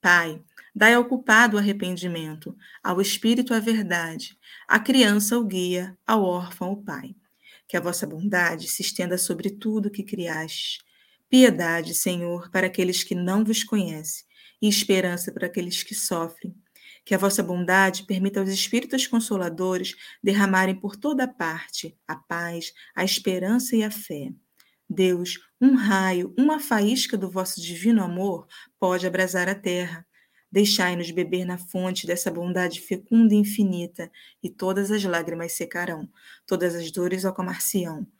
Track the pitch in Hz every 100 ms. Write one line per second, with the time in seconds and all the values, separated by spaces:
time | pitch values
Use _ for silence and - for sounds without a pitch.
0 | 185 175 165 160 _ - - - 214 240
1 | 240 254 254 220 240 208 202 202 185 180
2 | 180 170 156 156 - - - - - 180
3 | 196 - 220 233 254 226 220 220 190 175
4 | 165 160 - - - - - 220 214 262
5 | 220 208 208 233 220 185 180 180 185 185
6 | - 220 190 180 180 - 185 208 202 156
7 | - - _ _ - - _ 175 165 170
8 | 156 156 196 185 175 165 160 - 185 -
9 | 175 180 - 170 196 196 226 214 208 202
10 | 202 202 170 160 160 - - - _ _
11 | _ _ _ 254 254 165 170 165 165 170
12 | - 180 175 175 175 190 185 185 180 180
13 | - 180 175 196 214 220 - 214 180 156
14 | 156 - - _ - _ 214 202 - 190
15 | 185 175 175 - 180 170 175 175 - 214
16 | - 175 165 165 180 - _ _ - -
17 | - 190 196 196 175 180 175 185 190 190
18 | - 190 196 202 196 190 - 233 247 262
19 | 254 233 220 202 180 165 185 185 190 -
20 | - - 202 202 196 190 190 190 202 -
21 | 285 277 254 - 170 160 - - 165 _
22 | _ 160 _ 170 170 170 165 _ - -
23 | 185 - - 185 185 240 254 226 214 214
24 | - 151 139 - _ _ _ _ _ 175
25 | 185 180 180 - _ _ 254 262 208 196
26 | 190 185 170 - 285 311 294 220 208 262
27 | - 214 185 180 185 - 170 170 196 226
28 | 180 175 196 180 - - - _ 190 180
29 | 180 180 185 185 180 202 196 180 175 170
30 | - _ _ _ _ 190 208 - 180 175
31 | 170 170 170 180 180 180 180 185 185 185
32 | 170 175 - 170 175 185 180 170 - 185
33 | - 226 226 208 208 208 202 180 175 -
34 | 165 _ - _ - - 190 190 202 214
35 | 196 170 165 165 170 - 170 175 175 165
36 | - _ - - _ 185 175 170 165 160
37 | 180 185 190 185 180 180 - 202 175 156
38 | - _